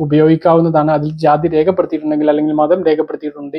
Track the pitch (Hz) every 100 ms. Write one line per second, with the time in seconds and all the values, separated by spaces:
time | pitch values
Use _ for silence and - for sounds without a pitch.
0 | 156 151 156 160 175 165 165 156 151 151
1 | 151 156 156 151 165 156 160 185 - 156
2 | 151 151 151 147 151 151 151 180 160 151
3 | 156 147 151 147 143